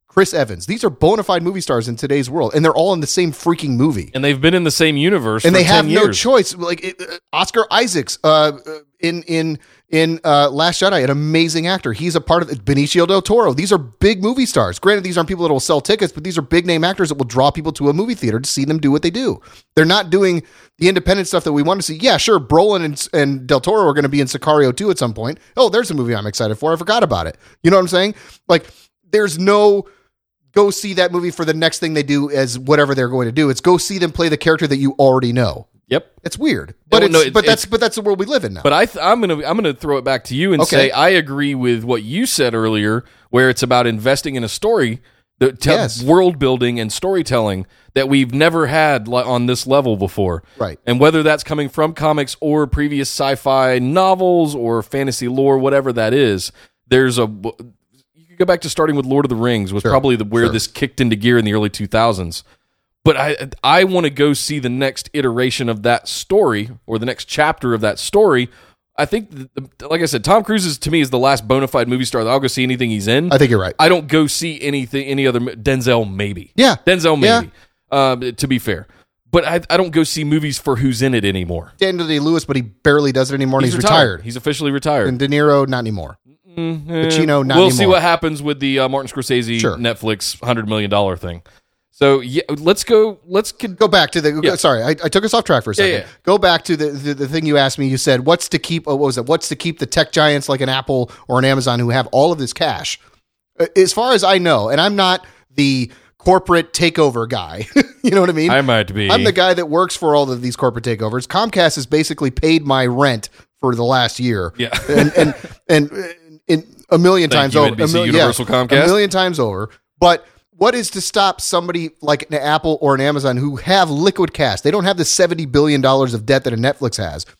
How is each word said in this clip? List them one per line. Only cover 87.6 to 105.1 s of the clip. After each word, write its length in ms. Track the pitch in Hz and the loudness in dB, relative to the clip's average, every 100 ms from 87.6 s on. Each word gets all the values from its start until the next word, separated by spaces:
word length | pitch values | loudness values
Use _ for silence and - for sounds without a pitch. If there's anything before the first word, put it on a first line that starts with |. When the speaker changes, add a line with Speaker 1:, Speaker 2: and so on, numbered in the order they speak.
| 185 | 4
Speaker 2:
see 80 | 123 | 4
Speaker 1:
anymore. 160 | 202 | 4
Speaker 2:
what 80 | 185 | 4
happens 400 | 170 170 160 151 | 4 0 -2 -4
with 180 | 147 139 | -6 -4
the, 200 | 139 135 | -2 0
uh, 80 | 131 | 0
Martin 200 | 135 131 | -2 -6
Scorsese 480 | 139 123 123 113 117 | -10 -2 -2 -2 -2
Speaker 1:
Sure. 180 | 113 92 | -2 -2
Speaker 2:
Netflix 640 | 117 110 110 107 - - | -4 -4 -4 -4 -6 -8
hundred 240 | 120 117 107 | -4 -4 -2
million 220 | 107 101 | -4 0
dollar 260 | 101 98 90 | 0 0 -4
thing. 240 | 87 87 _ _ _ _ _ | -10 -14 _ _ _ _ _
So, 260 | - 139 139 | 0 2 2
yeah, 220 | 123 143 - | 0 -6 -4
let's 360 | 147 160 202 | -4 0 0
go, 360 | - 220 220 196 175 | 2 2 2 -2 -4
let's 260 | 185 220 | -4 -4
con- 220 | - 220 | -8 -10
Speaker 1:
Go 120 | 175 214 | 0 2
back 240 | 185 147 | 2 2
to 80 | 170 | 0
the, 180 | 151 151 | -2 0
Speaker 2:
Yeah. 120 | 151 - | -2 0
Speaker 1:
sorry, 260 | 156 120 | 0 0
I, 60 | 120 | 0
I 40 | 156 165 | -2 0
took 160 | 190 | 0
us 100 | 214 | 0
off 100 | 233 | -2
track 180 | - 170 | 2 0
for 100 | - | 0
a 20 | |
Speaker 2:
Yeah, 100 | 104 | -2
Speaker 1:
second. 160 | 196 139 | 0 -2
Speaker 2:
yeah. 60 | - - | -6 -8
Speaker 1:
Go 160 | - 202 | 0 2
back 260 | 185 165 | 4 0
to 120 | - 156 | 0 -2
the, 100 | 151 | -2
the, 280 | 143 143 | -4 -6
the 140 | 139 135 | -4 -4
thing 160 | 160 156 | -4 0
you 120 | 143 | 2
asked 200 | 135 - | 2 0
me. 80 | 135 | -2
You 120 | 131 | -2
said, 260 | - 127 131 | 0 0 2
"What's 220 | 170 - | 0 0
to 100 | 160 | -6
keep," 300 | - 165 151 | -4 -6 -2
uh, 80 | 139 | 0
what 80 | 143 | 0
was 120 | 123 | -2
it? 80 | 117 | -2
"What's 220 | 160 - | -2 -2
to 60 | 147 | -8
keep 220 | 170 156 | -8 -6
the 60 | 131 | -4
tech 240 | 170 147 | -2 0
giants 380 | 160 151 143 139 | 2 2 2 -2
like 140 | 135 | -4
an 80 | 131 | -2
Apple 400 | 131 131 131 120 - - | -4 -2 -2 -2 -8 -2
or 100 | 127 | 0
an 60 | |
Amazon 340 | 131 135 127 120 | 2 2 0 -2
who 100 | 120 | 0
have 160 | 127 123 | -2 0
all 240 | 131 156 | 2 2
of 60 | 160 | 0
this 140 | 123 | -6
cash?" 440 | - 160 104 - - _ _ _ _ _ - | -4 -4 -4 -8 -12 _ _ _ _ _ -4
Uh, 60 | 165 190 | -2 2
as 160 | 180 | 2
far 220 | - 247 | 2 0
as 100 | 226 | 2
I 140 | 180 190 | 2 2
know, 320 | 175 127 107 | 2 0 0
and 100 | 143 | 0
I'm 160 | 196 202 | 0 2
not 300 | 185 | 0